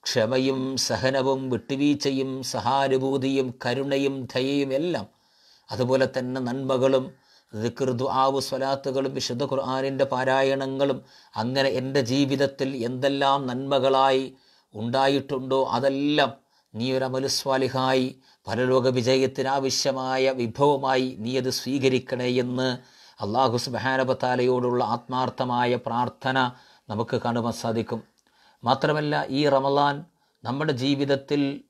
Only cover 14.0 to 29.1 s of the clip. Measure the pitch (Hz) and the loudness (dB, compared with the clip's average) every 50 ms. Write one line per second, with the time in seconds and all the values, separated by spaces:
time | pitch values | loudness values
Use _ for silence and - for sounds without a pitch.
14 | 135 135 135 135 135 131 - _ _ _ _ _ _ _ - 104 110 120 120 135 | 4 4 4 2 0 -4 -12 _ _ _ _ _ _ _ -10 -6 -6 -2 0 2
15 | 135 139 139 139 139 139 143 131 127 131 135 135 131 - 92 120 131 139 135 139 | 2 4 2 0 0 -2 -6 -6 -2 0 0 0 2 2 0 0 0 0 0 0
16 | 143 147 147 147 143 127 - - _ _ _ _ _ _ - 110 117 131 131 131 | 0 0 2 2 2 0 0 -8 _ _ _ _ _ _ -8 -6 -2 -2 0 0
17 | 131 131 127 131 135 135 131 - - 139 131 131 135 123 127 131 131 131 135 131 | -2 -2 -2 -2 -2 -2 -2 -2 -2 0 0 0 0 0 0 0 2 2 2 2
18 | 127 127 - - _ _ _ _ _ - 117 113 127 127 127 131 123 131 123 127 | 2 0 -4 -12 _ _ _ _ _ -6 -2 0 2 4 4 4 4 2 0 2
19 | 117 123 131 135 131 131 131 - 131 131 135 139 135 135 127 - - 143 131 131 | 2 2 4 4 2 0 0 -2 -2 -2 0 0 0 0 -2 0 0 0 -2 -2
20 | 131 131 131 131 131 131 131 127 120 113 110 - 143 147 147 135 135 131 131 131 | -2 -2 0 2 2 2 2 0 -2 -4 0 2 4 4 4 2 2 2 2 2
21 | 131 127 - 92 107 117 127 131 127 131 120 - - 127 135 143 127 135 127 127 | 0 -2 -4 -6 -6 -2 -2 0 -2 -2 -4 -4 -4 -4 -2 2 2 2 2 2
22 | 127 - 135 123 123 127 123 127 123 123 127 127 131 131 123 123 - _ _ - | 0 -2 -4 -2 0 0 2 0 0 0 -2 -2 -2 -2 -2 -4 -10 _ _ -20
23 | - - - - 110 101 107 123 135 127 113 120 - 139 123 107 110 131 131 131 | -20 -20 -14 -10 -6 -4 0 2 2 2 2 0 -2 -2 -6 -2 -2 0 2 2
24 | 131 131 131 131 - 127 127 123 123 127 127 127 123 123 120 123 123 107 117 123 | 2 0 0 0 0 0 2 2 2 2 2 2 2 0 0 0 0 0 0 -2
25 | - - 127 127 127 110 - - 131 127 123 120 123 123 123 117 - 113 117 120 | -4 -4 -2 -2 -2 -2 -2 -4 -4 -2 0 0 2 0 0 -2 -2 -2 -2 0
26 | 123 117 - _ - 131 131 135 127 123 127 - - - - _ _ - 107 104 | -2 -2 -4 _ -4 -2 2 2 0 0 -2 -8 -20 -20 -20 _ _ -8 -4 -4
27 | 113 - - 117 - 120 117 120 113 117 117 - - 117 113 117 110 - 123 110 | -4 -2 -2 -2 -2 0 -2 0 -2 -2 -4 -4 -4 -2 -2 -2 -2 -4 -6 -8
28 | - _ _ _ _ _ _ _ _ _ _ _ - 117 131 - - 151 151 151 | -8 _ _ _ _ _ _ _ _ _ _ _ 0 0 0 2 2 0 0 0
29 | 151 147 | 0 0